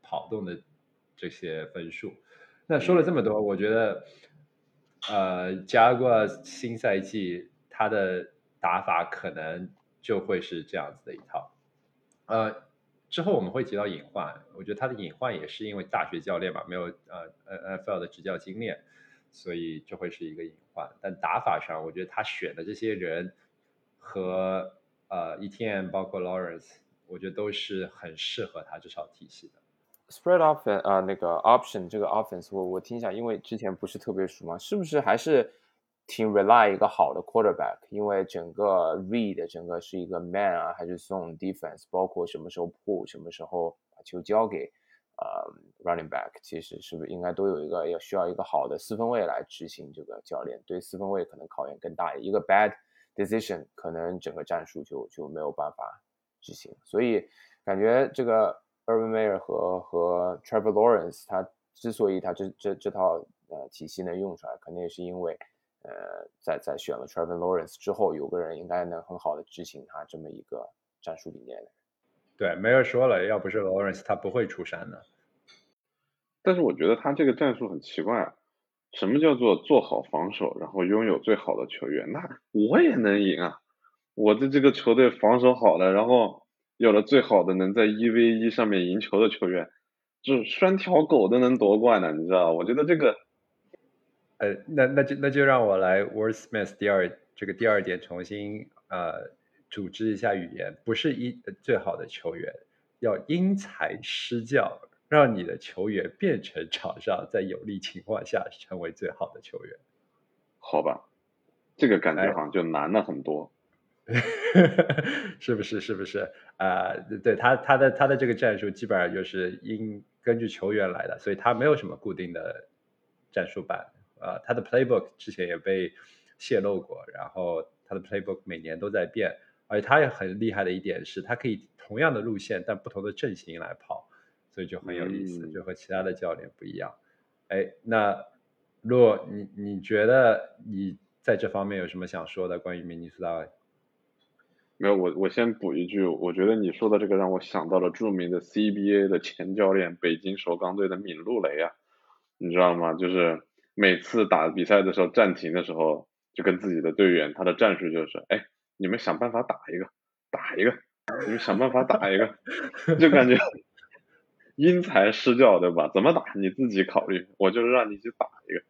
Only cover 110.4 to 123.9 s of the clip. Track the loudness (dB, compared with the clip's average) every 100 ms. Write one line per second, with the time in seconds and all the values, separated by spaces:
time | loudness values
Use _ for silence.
110.4 | _ _ -4 -2 0 -4 _ _ _ _
111.4 | _ _ _ _ 4 4 2 2 0 0
112.4 | -2 -2 0 -2 2 0 0 -6 -4 -6
113.4 | -6 _ _ _ _ _ -4 -2 -2 -4
114.4 | 4 8 8 6 0 0 -2 -6 -8 -12
115.4 | -4 -4 -2 -6 -6 -8 -6 -6 -8 -10
116.4 | -20 _ 0 0 -2 -6 -8 -2 0 4
117.4 | 4 2 4 6 6 6 2 4 2 2
118.4 | 0 0 -4 -8 -2 0 0 -2 -6 -4
119.4 | -6 -6 -10 -8 -8 -10 -16 _ 0 0
120.4 | 0 -4 -2 0 0 -2 -6 -6 -6 -2
121.4 | 0 2 2 2 0 -10 -8 -8 -8 -8
122.4 | -10 -12 -16 _ _ _ _ _ _ -6
123.4 | -6 -8 -8 -8 -8